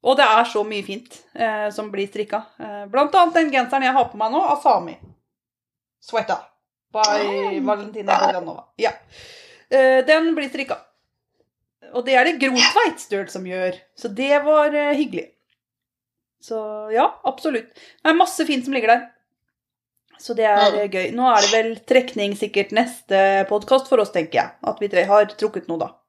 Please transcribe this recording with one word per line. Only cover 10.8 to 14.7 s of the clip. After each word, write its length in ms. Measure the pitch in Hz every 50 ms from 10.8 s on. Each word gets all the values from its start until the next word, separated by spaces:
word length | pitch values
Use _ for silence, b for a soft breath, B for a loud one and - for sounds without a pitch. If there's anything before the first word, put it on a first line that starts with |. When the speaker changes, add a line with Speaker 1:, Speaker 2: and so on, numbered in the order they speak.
| - _ _ _ _ _ _ _ _ _ _ _ _ _ _ _ _ _ _ _ - - -
Speaker 1:
Og 120 | 247 240
det 80 | 254 262
er 100 | 254 254
det 140 | 320 330 262
Gro 160 | 262 269 254
Tveitstøl 720 | 247 - - - 415 480 349 330 - - - 208 196 196 180
som 140 | - 185 185
gjør. 340 | 180 180 185 185 185 180 - _ _ _
Så 160 | - - 196 202
det 300 | 202 262 277 285 294 285
var, 240 | 302 311 302 294 294